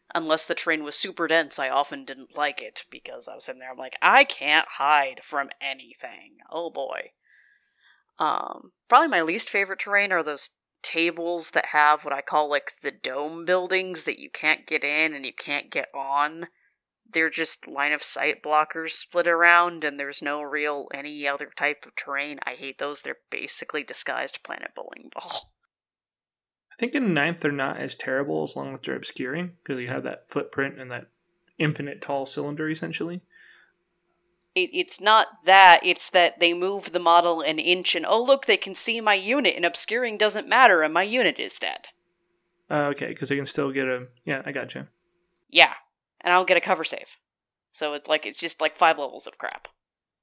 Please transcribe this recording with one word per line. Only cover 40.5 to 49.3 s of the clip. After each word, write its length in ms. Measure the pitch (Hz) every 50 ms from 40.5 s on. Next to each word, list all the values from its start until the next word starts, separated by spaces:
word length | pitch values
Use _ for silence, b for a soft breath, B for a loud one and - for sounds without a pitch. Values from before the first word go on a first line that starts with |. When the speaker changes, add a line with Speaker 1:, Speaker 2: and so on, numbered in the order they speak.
| 214 240 262 226 190 165
Speaker 1:
and 120 | 156 151 160
my 100 | 170 190
unit 340 | 208 226 254 226 170 139
is 220 | - 120 98 - -
dead." 300 | - 82 - - - - _ _ _ _ _ _ _ _ _ _ _ _ _ _ _ -
Speaker 2:
Uh, 160 | 156 151 147 143
okay, 220 | 139 - 143 113 113
'cause 160 | - 143 127
they 60 | 139
can 100 | 139 139
still 260 | 135 - - 143 139
get 160 | 135 135 135
a, 200 | 131 127 127 127 127 _ _ -
yeah, 160 | 160 143 135 -
I 60 | -
gotcha. 360 | 135 139 120 120 - 131 139 - _ _ _ _ _ _ _ _ _ _ _ _
Speaker 1:
Yeah, 240 | - 165 165 - - - _ _ _ _ _ _ _ _
and 120 | - 180 180
I 40 |
don't 100 | 185 185
get 100 | 180 185
a 40 | 175
cover 220 | 170 185 190 160 160
save. 320 | - - - - - - _ _ _ _ _ _ _ _ _ _ _ -
So 200 | - 156 151 147
it's 140 | 147 -
like, 180 | - 156 151 -
it's 140 | 104 - -
just, 220 | - 165 - -
like, 160 | 160 156 -
five 200 | - 185 165 160
levels 300 | 147 143 127 - - -
of 100 | -